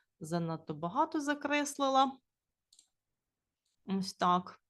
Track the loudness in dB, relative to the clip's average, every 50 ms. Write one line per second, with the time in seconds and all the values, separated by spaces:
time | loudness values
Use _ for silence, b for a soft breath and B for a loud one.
0 | b b _ -14 -8 -4 -2 -2 -2 -2 -4 -6 -8 -10 -8 -6 -6 -4 0 0
1 | 0 0 0 -4 -2 -2 -4 -2 -2 -2 0 0 0 -2 -2 -2 0 2 4 4
2 | 4 2 0 -8 _ _ _ _ _ _ _ _ _ _ _ _ _ _ _ _
3 | _ _ _ _ _ _ _ _ _ _ _ _ _ _ _ _ -6 -4 -2 -2
4 | -2 -4 -2 0 2 4 4 4 2 -2 -14 -20 _